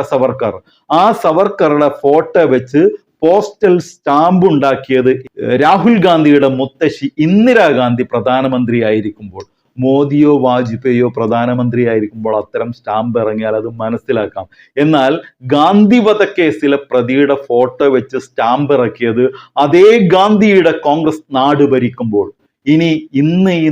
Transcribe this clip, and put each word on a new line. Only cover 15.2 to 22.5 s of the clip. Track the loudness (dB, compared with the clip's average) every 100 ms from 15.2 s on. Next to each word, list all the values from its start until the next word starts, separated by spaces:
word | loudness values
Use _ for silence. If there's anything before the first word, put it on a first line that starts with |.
| -8 _ -4
ഗാന്ധി | 0 2 4 4 4 2
വധക്കേസിലെ | 2 0 -2 -2 -2 -2 -2 -2
പ്രതിയുടെ | -2 0 0 0 -2 -2
ഫോട്ടോ | 0 0 0 0 0
വെച്ച് | -2 -10 -10
സ്റ്റാമ്പ് | -4 -2 -2 0 0
ഇറക്കിയത് | -2 -2 -4 0 -2 -4 -10 -4
അതേ | 2 4 6 4 2 2
ഗാന്ധിയുടെ | 2 2 2 2 2 0 -2
കോൺഗ്രസ് | -2 -2 -6 -6 -2
നാട് | 0 2 2
ഭരിക്കുമ്പോൾ, | 0 -2 -4 -4 -4 -4 -8 _